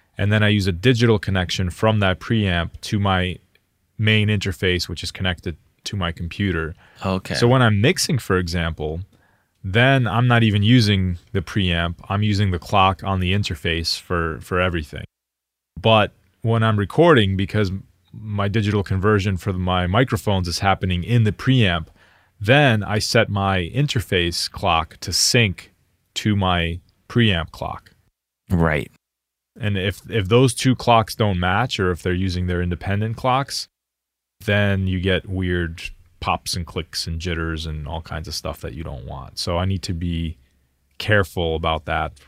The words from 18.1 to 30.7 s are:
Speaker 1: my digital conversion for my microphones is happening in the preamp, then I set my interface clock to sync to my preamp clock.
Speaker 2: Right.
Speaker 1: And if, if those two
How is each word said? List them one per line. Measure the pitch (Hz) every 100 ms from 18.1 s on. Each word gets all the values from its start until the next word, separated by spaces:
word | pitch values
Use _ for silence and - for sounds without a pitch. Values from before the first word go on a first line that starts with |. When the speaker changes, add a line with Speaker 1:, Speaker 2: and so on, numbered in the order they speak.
Speaker 1:
my | 113 107 104 101
digital | 110 104 104
conversion | - 95 104 104 101 92
for | 104
my | 90 90 92 90
microphones | 104 135 101 107 95 87
is | 82
happening | 98 95 95 87
in | 85 120
the | 107
preamp, | - 127 131 98 85 80 _ _ _ _ _
then | 101 143 139 107
I | 92 107
set | - 117 104
my | 101 98 95 85
interface | 131 147 110 - 92 87 - -
clock | - 95 82 82 -
to | -
sync | 87 - 123 107 - - _ _ _ _
to | - 110 101
my | 92 87 85 85 - _ -
preamp | 120 113 85 80
clock. | - - - - _ _ _ _ _ -
Speaker 2:
Right. | 87 82 73 - _ _ _ _ _ _ -
Speaker 1:
And | 104 98
if, | 98 - -
if | 110 92
those | 120 131
two | - 131